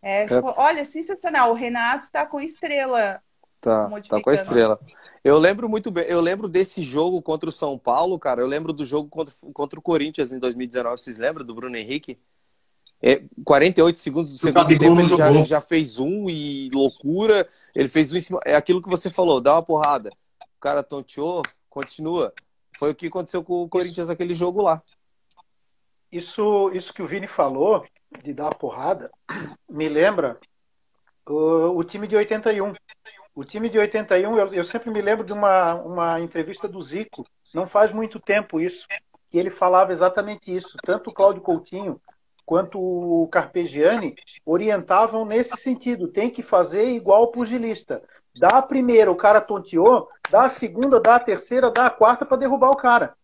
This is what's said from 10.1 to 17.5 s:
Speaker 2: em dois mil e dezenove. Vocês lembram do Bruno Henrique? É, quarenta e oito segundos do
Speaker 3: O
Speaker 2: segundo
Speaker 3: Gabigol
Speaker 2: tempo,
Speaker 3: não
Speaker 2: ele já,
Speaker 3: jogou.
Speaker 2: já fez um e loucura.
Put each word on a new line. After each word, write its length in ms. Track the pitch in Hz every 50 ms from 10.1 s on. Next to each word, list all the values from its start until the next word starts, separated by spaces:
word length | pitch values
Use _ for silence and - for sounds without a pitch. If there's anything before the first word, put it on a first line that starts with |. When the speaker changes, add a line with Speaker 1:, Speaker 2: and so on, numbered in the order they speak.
| 151 - 151 120 131
Speaker 2:
em 60 | 131
dois 160 | 123 127 120
mil 120 | 120 127
e 20 | 123
dezenove. 300 | 120 127 120 120 123 120
Vocês 200 | - - 120 110
lembram 260 | 113 135 160 156 135
do 100 | 120 117
Bruno 220 | 113 117 127 123
Henrique? 420 | 117 107 107 135 151 151 - 127 _ _ _ _ _ _ _ _ _ _ _ _ _ _ _ _ _
É, 220 | - 120 135 - - - _ - 131
quarenta 340 | - 151 139 147 180 180 -
e 40 | 160
oito 180 | 170 170 -
segundos 320 | - - 131 156 170 147 139
do 20 |
Speaker 3:
O 40 | -
Speaker 2:
segundo 160 | - 160 135
Speaker 3:
Gabigol 340 | - - 147 160 147 147 165
Speaker 2:
tempo, 60 | 170
Speaker 3:
não 60 | 175 175
Speaker 2:
ele 140 | 170 180
já, 160 | 170 156 151 143
Speaker 3:
jogou. 140 | 151 151
Speaker 2:
já 140 | - 156 151
fez 400 | 143 - 170 165 156 131 113 -
um 280 | 131 147 185 208 208 190
e 400 | 165 156 147 147 143 139 135 131 127
loucura. 760 | 135 139 135 - - - 139 160 185 214 220 214 202 175 -